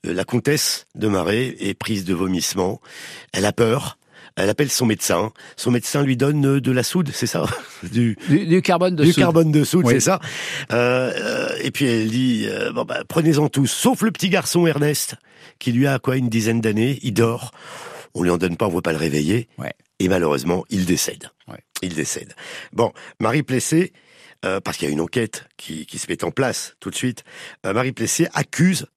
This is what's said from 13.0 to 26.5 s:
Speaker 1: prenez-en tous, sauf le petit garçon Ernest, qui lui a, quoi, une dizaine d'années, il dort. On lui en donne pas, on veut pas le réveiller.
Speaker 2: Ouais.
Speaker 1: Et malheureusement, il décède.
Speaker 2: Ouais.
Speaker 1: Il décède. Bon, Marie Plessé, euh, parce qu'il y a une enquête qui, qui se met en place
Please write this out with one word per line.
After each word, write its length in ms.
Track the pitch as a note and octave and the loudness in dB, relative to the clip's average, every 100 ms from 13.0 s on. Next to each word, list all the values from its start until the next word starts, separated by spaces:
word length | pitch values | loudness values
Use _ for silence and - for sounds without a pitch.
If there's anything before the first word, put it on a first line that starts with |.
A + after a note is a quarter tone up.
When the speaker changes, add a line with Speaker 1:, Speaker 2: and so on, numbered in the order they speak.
| - | -2
Speaker 1:
prenez-en 400 | E3 D#3+ D3 D3 | 2 4 4 2
tous, 180 | - E3+ | 2 0
sauf 360 | - A#3+ A#3+ | 2 2 2
le 100 | A3 | 0
petit 160 | E3+ G3+ | 0 0
garçon 360 | F#3 - F3 E3+ | 0 2 2 2
Ernest, 500 | D#3 D3 D3 - - _ - - _ | 2 0 0 -4 -10 _ -20 -20 _
qui 140 | B2+ | 0
lui 160 | A#2+ C#3 | 2 2
a, 100 | C3+ | 2
quoi, 180 | - C3 | 0 0
une 120 | B2 | 0
dizaine 320 | A2+ A2 A2+ | 0 2 2
d'années, 400 | A2 G#2+ B2 C#3 | 2 2 0 0
il 120 | B2+ | -2
dort. 360 | G#2 A#2 A#2 B2+ - - - - - - - | 2 2 0 -10 -18 -18 -16 -16 -18 -12 -2
On 40 | |
lui 80 | F2 | 2
en 80 | F2 | 2
donne 180 | F2+ E2+ | 0 0
pas, 100 | G#2+ | 0
on 40 | |
veut 100 | F2 | 0
pas 120 | E2+ | -2
le 60 | D#2 | 0
réveiller. 480 | D#2+ D2 D2+ A2+ A#2+ - | 0 0 2 0 -2 -12
Speaker 2:
Ouais. 160 | C#2+ - _ _ | -12 -12 _ _
Speaker 1:
Et 80 | F#2 | 0
malheureusement, 560 | F#2 D#2+ C#2+ D2 F2 - | 2 2 0 0 -2 -2
il 160 | G2+ F2+ | -2 0
décède. 440 | E2+ - - - _ - | 0 -2 -8 -18 _ -20
Speaker 2:
Ouais. 100 | - _ - | -20 _ -10
Speaker 1:
Il 120 | F#2 | -6
décède. 380 | D#2 C#2+ - - - - - - | -4 -4 -6 -10 -18 -16 -16 -8
Bon, 200 | - A#2 - - - | -2 -2 -2 -20 -4
Marie 220 | A2 C#3 | 0 0
Plessé, 500 | - B2+ - D#3+ F3+ _ _ - - - F#2+ | 0 -2 2 0 0 _ _ -20 -20 -8 -4
euh, 120 | F#2+ | -4
parce 200 | - - | -4 -4
qu'il 100 | D2 | -2
y 20 | |
a 40 | |
une 80 | D2+ | -2
enquête 440 | E2+ B2 A2+ - - - | -2 -2 -4 -8 -16 -20
qui, 260 | - D#2+ | -14 -12
qui 140 | - - | -12 -12
se 80 | - | -8
met 140 | F2 | -4
en 60 | E2+ | -4
place 460 | - B2+ | -2 -2